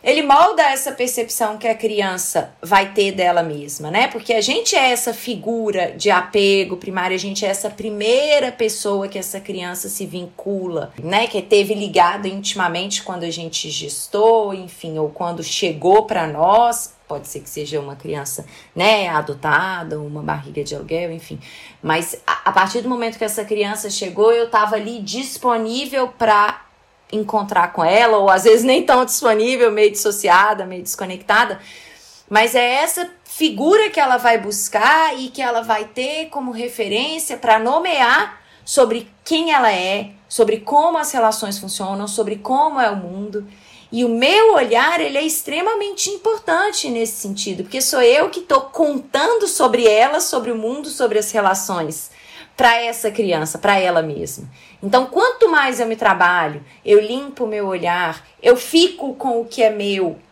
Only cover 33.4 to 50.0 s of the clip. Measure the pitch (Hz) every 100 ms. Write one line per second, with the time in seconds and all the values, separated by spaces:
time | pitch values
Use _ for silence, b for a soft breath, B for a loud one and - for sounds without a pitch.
33.4 | 311 202 294 415 427 - 277 247 240 226
34.4 | 196 202 - 214 226 311 320 269 254 -
35.4 | 254 233 226 214 214 - 262 311 320 285
36.4 | 254 226 240 240 202 208 285 320 320 247
37.4 | 240 220 226 302 359 302 240 285 415 B
38.4 | B B - - 240 226 - _ - 320
39.4 | 330 294 233 190 185 202 208 - _ -
40.4 | 220 220 - 285 320 330 - 269 226 220
41.4 | 208 202 190 - 190 196 208 202 208 214
42.4 | - 262 302 285 226 202 175 185 208 208
43.4 | 202 B B B B 226 240 226 269 403
44.4 | 440 359 240 226 285 339 294 277 311 -
45.4 | - 302 381 427 403 392 - 392 403 427
46.4 | - 330 415 415 294 233 226 - 202 196
47.4 | - 185 202 262 262 285 240 269 339 359
48.4 | 359 269 269 - 311 269 - 277 320 466
49.4 | 403 - 269 226 233 214